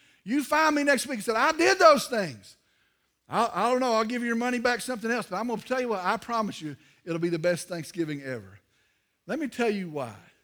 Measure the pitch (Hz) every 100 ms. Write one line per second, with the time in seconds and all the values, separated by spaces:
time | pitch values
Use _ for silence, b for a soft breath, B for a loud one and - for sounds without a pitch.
0 | b b 185 277 262 302 320 302 285 277
1 | 254 247 196 220 285 311 349 381 339 285
2 | - 233 175 110 95 - _ _ _ _
3 | _ _ _ 185 226 165 226 254 254 220
4 | 226 247 240 233 247 247 240 233 - 247
5 | 226 233 - 180 240 220 - 254 247 202
6 | 180 226 - 233 220 - 156 139 b b
7 | 180 165 175 170 175 175 - 175 151 175
8 | 160 143 135 120 95 98 _ _ _ _
9 | _ _ - 254 277 - 233 208 180 151
10 | 120 104 - _